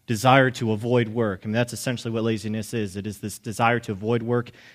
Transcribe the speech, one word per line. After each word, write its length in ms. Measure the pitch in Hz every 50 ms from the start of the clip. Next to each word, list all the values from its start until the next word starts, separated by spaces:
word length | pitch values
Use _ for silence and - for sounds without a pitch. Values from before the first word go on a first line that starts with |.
| _
desire 460 | - 117 107 110 131 131 139 131 127
to 220 | 123 - 123 110 110
avoid 340 | 104 117 117 123 123 117 107
work. 340 | 107 120 113 104 95 90 -
I 40 | 110
mean, 60 | 107
that's 180 | 117 120 120
essentially 420 | - 104 - 135 123 113 - 117 113
what 100 | 113 110
laziness 500 | 117 113 104 98 107 107 110 104 - -
is. 240 | 117 107 98 90 101
It 100 | 95 107
is 120 | 98 -
this 200 | - 104 - -
desire 400 | - 117 98 - 120 117 120 117
to 120 | 113 - 107
avoid 280 | 95 107 110 120 117
work 300 | 110 117 120 120 117 - - - - -